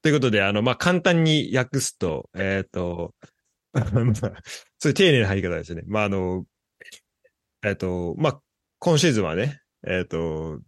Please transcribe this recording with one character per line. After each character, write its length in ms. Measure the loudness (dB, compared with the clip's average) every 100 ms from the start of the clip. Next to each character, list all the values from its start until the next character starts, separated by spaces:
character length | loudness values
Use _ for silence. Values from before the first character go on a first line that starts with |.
と 60 | 2
い 0 |
う 40 | 2
こ 40 |
と 100 | 4
で、 120 | 4
あ 100 | 2
の、 80 | 2
ま 120 | 0
あ、 40 | 2
簡 240 | 2 2
単 240 | 4 4
に 260 | 4 2 2 -2
訳 240 | 0 -2
す 160 | -4 -4
と、 320 | -4 -4 -8
え 260 | -6 -2 -2
ー 80 | -4
と、 440 | -6 -6 -6 -10 _ -20 _
<laughs> 280 | _ _ _
ま 80 | -4
あ、 600 | -2 0 0 0 -4 -8 -18 -18 -20 _
そ 120 | -2
う 0 |
い 0 |
う 40 |
丁 180 | 4 4
寧 100 | 4
な 60 | 2
入 120 | 0
り 80 | -2
方 60 |
で 100 | -6
す 100 | -6
ね。 80 | -12 -6
ま 140 | -2
あ、 40 |
あ 40 | -2
の、 340 | -2 -2 -4 -8 _ _ _ -20 -20 _ _ _ _ _ _
え 80 | -4
ー 40 |
と、 400 | -2 -4 -4 -6 -2
ま 100 | -2
あ、 120 | -2 _ _ _ _
今 200 | 2 4
シ 100 | 4
ー 40 |
ズ 100 | 2
ン 20 |
は 100 | 0
ね、 280 | 0 -2 -4 _ _ -4
え 140 | -4
ー 60 | -2
と 540 | -4 -4 -4 -8 -10